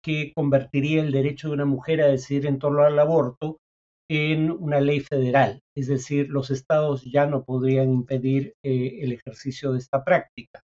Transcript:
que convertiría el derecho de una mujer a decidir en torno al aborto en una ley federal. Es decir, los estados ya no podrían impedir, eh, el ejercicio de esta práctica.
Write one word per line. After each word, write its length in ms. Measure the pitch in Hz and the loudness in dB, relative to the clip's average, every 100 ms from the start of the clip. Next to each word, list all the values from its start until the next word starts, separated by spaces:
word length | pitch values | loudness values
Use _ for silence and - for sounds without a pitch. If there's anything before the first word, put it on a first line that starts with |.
que 300 | - 151 147 - | -4 -4 -4 -4
convertiría 680 | 143 139 135 143 147 156 | 0 0 0 -2 2 0
el 80 | 156 | 2
derecho 380 | 135 139 143 156 | 0 0 -4 -6
de 40 | |
una 120 | 147 143 | -2 0
mujer 360 | 135 - 160 | -2 -2 2
a 60 | 147 | 4
decidir 400 | 135 131 143 143 | 2 0 -2 0
en 100 | 135 | 0
torno 240 | 147 143 | 0 4
al 160 | 147 147 | 4 6
aborto 600 | 151 165 123 - 156 156 _ _ _ _ _ | 4 4 0 -4 -10 -10 _ _ _ _ _
en 400 | 151 151 156 156 | -2 0 0 0
una 320 | 175 156 143 | -2 -2 2
ley 200 | 143 147 | 2 0
federal. 580 | 139 143 127 135 120 131 _ - | -2 -2 2 4 2 -2 _ -8
Es 100 | 131 | -4
decir, 400 | 135 - 143 143 | -4 -2 -2 -2
los 200 | 143 135 | -4 -4
estados 540 | 135 _ 151 151 135 | -6 _ 0 2 -2
ya 240 | 131 139 147 | -2 0 2
no 160 | 139 | -2
podrían 480 | - 127 131 135 131 | -4 -2 2 2 2
impedir, 640 | 127 120 131 131 135 139 _ 139 | 0 0 -2 0 0 -2 _ -4
eh, 340 | 127 127 123 | -2 -2 -4
el 100 | 135 | -6
ejercicio 600 | 120 - 113 135 131 139 | -6 -10 -12 -10 -6 -4
de 40 | 127 | -4
esta 260 | 127 135 | -2 -4
práctica. 580 | 135 180 - - - - | 2 0 0 -18 -20 -20